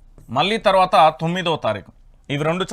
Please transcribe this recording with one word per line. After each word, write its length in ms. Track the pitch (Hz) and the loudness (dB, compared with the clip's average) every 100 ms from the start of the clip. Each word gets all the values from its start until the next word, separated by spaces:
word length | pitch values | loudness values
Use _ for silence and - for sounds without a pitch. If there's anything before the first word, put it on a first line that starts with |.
| - - - | -20 -20 -8
మళ్ళీ 280 | 123 175 220 | -4 -2 0
తర్వాత 560 | 208 190 180 196 160 160 | 2 2 4 4 4 2
తొమ్మిదో 340 | 165 180 175 156 | -4 -4 -2 -2
తారీఖు, 360 | 113 104 - - - - - | -4 -6 -10 -20 -20 -18 -8
ఇవి 140 | 139 | -4
రెండు 220 | 151 175 190 | -2 -2 0